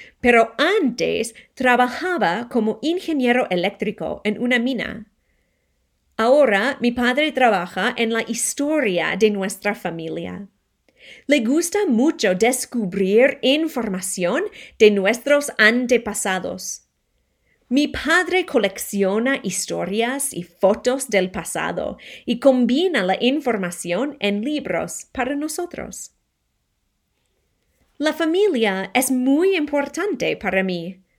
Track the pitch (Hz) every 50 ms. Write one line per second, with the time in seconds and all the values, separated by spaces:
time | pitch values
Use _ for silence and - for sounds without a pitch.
0 | - - _ _ - 247 240 226 226 226 - - 277 339 403 440 330 247 240 -
1 | 160 165 170 170 226 - - - - _ _ - 254 254 247 240 247 247 247 -
2 | 294 370 359 339 214 165 175 214 240 240 - 240 214 214 214 - - 311 339 370
3 | - - 320 277 254 240 240 247 247 - 185 175 170 196 - - 208 202 202 -
4 | 160 - - - - 208 214 - 240 240 254 240 233 254 269 208 - - - -
5 | 214 _ _ _ _ _ _ _ _ _ _ _ _ _ _ _ _ _ _ _
6 | _ _ _ - 220 233 262 302 285 240 208 196 214 269 269 - 233 240 240 247
7 | 240 240 247 277 302 311 - 254 254 233 208 185 175 180 - 185 190 240 240 233
8 | 233 226 226 226 220 - 233 240 - - - - 285 294 311 302 269 214 185 170
9 | 160 156 156 185 220 214 208 196 190 190 190 - - 208 214 233 - 180 165 165
10 | 160 160 156 170 170 180 180 180 202 190 _ _ _ _ _ _ _ _ _ _
11 | - - - - _ - 285 294 220 220 277 320 339 - - 403 415 349 240 214
12 | 254 330 320 - - 202 185 180 220 240 262 - - - - 240 214 180 180 202
13 | 196 185 202 220 254 277 - - - 254 277 311 320 311 - 254 233 214 190 185
14 | - - - - 180 175 214 311 403 403 - - - - _ - 220 214 208 196
15 | 185 196 233 240 - 277 294 285 285 - - - 220 214 233 247 254 240 254 226
16 | 233 208 208 - - 208 185 185 180 165 175 185 - - - - _ _ _ _
17 | _ _ _ _ _ _ _ _ _ _ _ _ _ - 240 277 294 285 294 -
18 | - 277 320 359 359 339 359 370 339 - - 254 208 196 - - - - - 196
19 | 196 190 196 220 233 262 - - - 190 180 - - - 170 170 170 175 196 214
20 | 226 240 262 277 269 - - 170 175 - _ - - 190 220 - - 240 254 277
21 | 269 - - 196 185 185 185 180 165 - - 160 156 165 175 170 - - - -
22 | - - - - - - 240 240 - 277 262 254 247 214 240 285 359 381 330 233
23 | 185 180 190 - - 247 269 311 285 262 226 208 190 175 175 - - 170 170 190
24 | 262 294 - - - 202 202 208 214 285 302 294 - - 175 170 - 170 - -
25 | - _ - 269 247 254 285 285 294 311 - - 349 349 - - - - - -
26 | - - _ _ _ _ _ _ _ _ _ _ _ _ _ _ _ _ _ _
27 | _ _ _ _ _ _ _ _ _ _ _ _ _ _ _ _ _ _ _ -
28 | 285 311 302 311 339 320 330 370 415 415 320 247 220 202 190 190 190 - - 247
29 | 262 269 262 254 254 262 277 302 359 392 392 349 294 285 294 285 277 285 - 320
30 | 359 415 339 - 170 160 151 147 - 196 185 190 190 185 180 170 165 175 185 -
31 | _ _ _